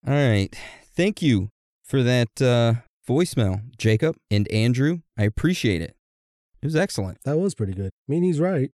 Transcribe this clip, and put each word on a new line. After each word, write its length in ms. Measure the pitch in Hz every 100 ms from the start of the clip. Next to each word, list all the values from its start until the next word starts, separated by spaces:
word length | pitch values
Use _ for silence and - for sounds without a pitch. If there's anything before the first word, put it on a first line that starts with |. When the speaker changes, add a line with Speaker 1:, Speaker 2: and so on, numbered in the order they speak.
| -
Speaker 1:
All 60 |
right. 420 | 143 139 107 95 - - - _ -
Thank 280 | 185 208
you 260 | 156 110 98 _ _ _
for 200 | - 139
that, 360 | 123 123 117 -
uh, 420 | 131 120 117 117 - _ -
voicemail, 520 | 127 180 - 104 92 117 -
Jacob 420 | 113 107 156 - _
and 180 | 104 101
Andrew. 480 | 110 113 123 143 170 - -
I 60 |
appreciate 580 | 107 - 156 180 123 87
it. 140 | 82 - _ _ _ _ _ _
It 60 | 139
was 80 | 156
excellent. 420 | 196 - 95 - -
Speaker 2:
That 140 | 151
was 160 | 196 -
pretty 180 | 98
good. 140 | 92 98
I 240 | - -
mean, 100 | 151
he's 180 | 180 156
right. 300 | 175 180 131